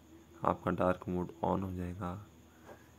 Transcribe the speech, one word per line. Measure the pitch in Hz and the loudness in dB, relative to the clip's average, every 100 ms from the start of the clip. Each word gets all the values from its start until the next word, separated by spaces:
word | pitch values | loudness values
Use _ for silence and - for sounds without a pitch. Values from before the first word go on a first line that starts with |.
| - - - - | -20 -20 -20 0
आपका | 95 90 - | 2 2 0
डार्क | 87 90 90 - | 4 4 2 0
मोड | 90 90 - | -2 -2 -2
on | 87 92 | 0 2
हो | 95 | 0
जाएगा | 90 87 90 90 95 101 - - - - - - | -4 -6 -6 -6 -6 -12 -20 -20 -20 -20 -20 -20